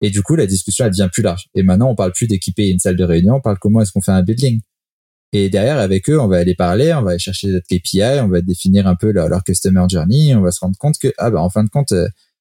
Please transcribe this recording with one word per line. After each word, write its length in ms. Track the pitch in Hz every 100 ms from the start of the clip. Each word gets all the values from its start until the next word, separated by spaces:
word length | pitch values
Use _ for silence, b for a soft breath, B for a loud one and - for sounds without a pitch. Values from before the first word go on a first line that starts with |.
Et 80 | 104
du 100 | 98
coup, 160 | 98 160
la 80 |
discussion, 400 | 107 95 - -
elle 60 | 110
devient 180 | 92 95
plus 120 | -
large. 240 | 101 87 -
Et 80 | 98
maintenant, 260 | 95 92 127
on 40 |
parle 180 | 107 92
plus 140 | - 113
d'équiper 420 | 98 - 92 104
une 100 | 90
salle 180 | 98 90
de 80 |
réunion, 320 | 90 85 92 135
on 40 |
parle 160 | 117 98
comment 220 | 104 110
est-ce 120 | 104
qu'on 100 | -
fait 100 | 92
un 100 | 95
building. 380 | 90 113 135 113 - _ _ _ _ _ _
Et 160 | 104 98
derrière, 300 | 98 110 147
avec 320 | 98 95 -
eux, 100 | 151
on 80 | 113
va 80 | 92
aller 180 | 87
parler, 380 | 87 90 95 151
on 80 | 160
va 120 | 101
aller 60 | 87
chercher 300 | - 95 101
notre 180 | 92 -
K 140 | 90
P 60 | -
I, 260 | 95 110 143
on 80 | 110
va 140 | 90
définir 440 | 90 90 95 98 95
un 80 |
peu 160 | 90 107
leur, 200 | 98 80
leur 120 | 85
customer 440 | 92 92 98 92 90
journey, 440 | 90 80 127 151
on 80 | 120
va 80 | 90
se 100 | -
rendre 160 | 92 95
compte 220 | 147 156
que, 160 | 135 -
ah, 140 | 117
bah, 100 | 101
en 80 | 85
fin 160 | 110
de 60 | 107
compte, 220 | 147 139
euh, 140 | 95 85 - _ _